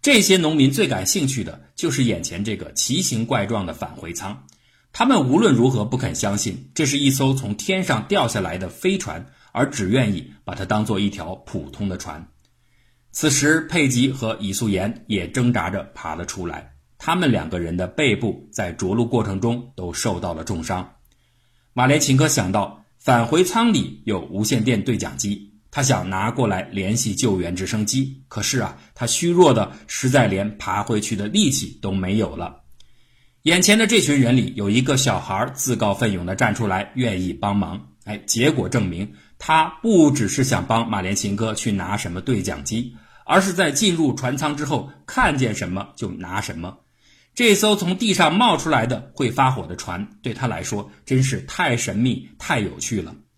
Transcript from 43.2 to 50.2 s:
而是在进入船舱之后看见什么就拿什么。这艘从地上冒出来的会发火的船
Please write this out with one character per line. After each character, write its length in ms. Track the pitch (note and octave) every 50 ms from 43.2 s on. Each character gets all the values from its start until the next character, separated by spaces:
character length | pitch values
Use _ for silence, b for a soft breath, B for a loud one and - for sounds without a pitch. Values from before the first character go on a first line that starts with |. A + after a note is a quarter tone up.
| B
而 140 | - D#3 F#3
是 120 | F#3+ G3
在 180 | F3 F3 F#3 D#3
进 240 | C#3 C#3 G#3+ F#3+ F3
入 200 | D#3+ D#3+ C3+ A#2
船 220 | - - B2+ C3+
舱 200 | C#3+ D#3+ D3+ C#3+
之 80 | C#3+ D3+
后 260 | C#3 D#3 - - B B B B
看 320 | - - C4 B3 F#3+ D3+
见 180 | C3+ C3 A2+ G#2
什 160 | - G2+ F2
么 180 | F2+ G2 G2+ - -
就 160 | - A#2 F#2+
拿 280 | F2 E2+ F2+ F2 F2+ G2+
什 180 | - - - D#2+
么。 200 | E2+ F#2 G3+ - b b b b b b b b b b b
这 200 | - A#3+ A3+ G3+
艘 220 | G3 G#3+ G#3+ G#3
从 180 | G3+ F#3+ E3+ F#3 F#3
地 160 | A#3+ G#3+ F#3
上 200 | - F3 D#3 D#3
冒 220 | G3+ B3 A#3 F3
出 140 | - - D#3+
来 160 | D3+ B2 A2+
的 260 | A#2+ B2+ G#2 - - -
会 160 | - C#3 A2+
发 200 | - - C3+ C3
火 160 | C3 A#2+ E2+
的 100 | - F2
船 320 | - - - F2 F2+ G#2 - - -